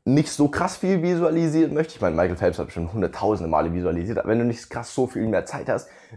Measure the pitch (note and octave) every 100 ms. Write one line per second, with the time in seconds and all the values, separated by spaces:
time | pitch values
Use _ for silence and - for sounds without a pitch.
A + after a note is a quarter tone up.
0 | - C#3+ D3+ - C#3+ D3+ F#3 - F#3 F#3+
1 | E3+ E3+ E3+ E3 E3 D#3 D#3 D3 D#3+ -
2 | F2+ D#2+ F2+ F2 F2+ F2 D#2 E2+ E2+ G#2+
3 | F2 - G2+ G#2+ E2 D#2 E2 F2 F2 E2+
4 | F2+ G#2+ - A#2 A#2+ A#2 - A2+ A#2+ -
5 | B2 - A2+ F#2 - - G#2 G#2+ - -
6 | -